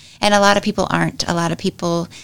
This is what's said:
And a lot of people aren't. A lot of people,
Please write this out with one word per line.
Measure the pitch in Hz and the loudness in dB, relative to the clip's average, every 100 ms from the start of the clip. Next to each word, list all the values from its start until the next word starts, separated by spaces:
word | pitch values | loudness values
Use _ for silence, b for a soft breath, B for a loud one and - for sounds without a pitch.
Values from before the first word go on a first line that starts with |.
| B B | B B
And | 202 | 2
a | 208 | 4
lot | 202 202 | 4 4
of | |
people | 214 208 - | 0 -2 0
aren't. | 170 165 - - | 0 -2 -4 -4
A | |
lot | 170 170 | -2 -2
of | 165 | -2
people, | 190 - 175 170 165 B | -6 -4 -4 -2 -4 B